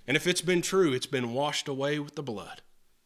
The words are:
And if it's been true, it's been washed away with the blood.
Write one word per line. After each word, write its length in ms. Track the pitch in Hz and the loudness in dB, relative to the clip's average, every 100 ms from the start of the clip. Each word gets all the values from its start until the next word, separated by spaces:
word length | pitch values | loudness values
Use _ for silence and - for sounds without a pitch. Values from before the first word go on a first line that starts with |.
| - | 0
And 60 | 147 | 0
if 100 | 175 | 2
it's 160 | 180 | 0
been 200 | 160 180 | 2 2
true, 320 | - 190 175 | 4 4 4
it's 120 | 127 - | 2 0
been 280 | 135 123 | -2 0
washed 340 | 120 147 139 - | 0 -2 -2 -4
away 320 | 135 139 151 | -2 0 -2
with 160 | 143 156 | -4 -8
the 80 | |
blood. 380 | 135 101 85 - - - _ _ | -6 -6 -8 -14 -20 -20 _ _